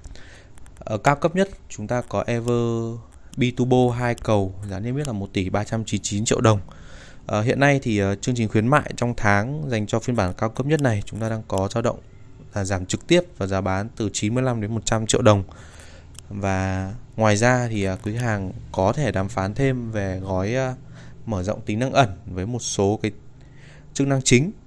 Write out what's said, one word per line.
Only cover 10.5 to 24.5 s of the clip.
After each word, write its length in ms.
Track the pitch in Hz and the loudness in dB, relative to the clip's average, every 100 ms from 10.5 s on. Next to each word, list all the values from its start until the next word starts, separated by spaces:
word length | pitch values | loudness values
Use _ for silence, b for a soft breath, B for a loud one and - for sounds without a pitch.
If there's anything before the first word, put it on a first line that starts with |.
| - 135 | 0 0
nhất 160 | 156 | 2
này 220 | 135 104 - | 4 2 -2
chúng 140 | 104 | -4
ta 100 | 110 | -4
đang 140 | 110 - | -4 -2
có 200 | 95 98 | 0 2
dao 100 | 117 | 2
động 180 | 117 - - - - - - | 0 -2 -10 -20 -18 -18 -8
là 100 | 104 95 | -4 -2
giảm 200 | 95 92 | -2 -2
trực 220 | - - | -4 4
tiếp 140 | 175 175 - | 4 4 -4
và 100 | 98 | -2
giá 140 | 95 | 0
bán 280 | 98 95 110 - | 0 -2 -4 -4
từ 140 | 104 | -4
chín 200 | - 107 | -2 0
mươi 100 | 120 | 0
lăm 180 | 131 117 | 0 0
đến 120 | 104 | -2
một 120 | 113 - | -2 0
trăm 220 | 113 110 | 0 2
triệu 140 | 117 | 2
đồng. 220 | 117 104 92 B B B B B B - - | 4 2 0 B B B B B B -16 -12
Và 640 | 101 98 95 95 95 95 107 - - | -4 -2 0 0 -2 -4 -10 -10 0
ngoài 220 | 110 101 | 2 4
ra 300 | 120 127 120 | 4 4 0
thì, 160 | 107 | -2
à, 140 | 95 92 | -2 -2
quý 120 | 104 117 | -4 -2
hàng 360 | 120 104 92 - - | -2 -2 -4 -8 -6
có 220 | - 95 | 0 2
thể 180 | 127 127 | 2 0
đàm 180 | 95 98 | 0 -2
phán 240 | 101 95 | -2 -2
thêm 380 | 104 135 127 117 | 0 0 0 -2
về 280 | 107 98 92 | -4 -2 -4
gói, 360 | 95 92 98 127 | -2 0 0 0
à, 200 | 131 127 B B B B - | -2 -4 B B B B -4
mở 180 | 98 | -2
rộng 180 | 92 - | -2 -2
tính 180 | - 107 | -2 -2
năng 140 | 131 | 2
ẩn 160 | 131 131 - - | 4 4 0 -8
với 200 | 90 98 | -6 -4
một 140 | 120 | -4
số 400 | - - 98 107 | -2 2 2 2
cái 100 | 107 - - - B B B B B | -2 -6 -14 -20 B B B B B
chức 140 | - 139 | -2 2
năng 140 | 135 | 2
chính, 300 | - 123 170 | 6 6 4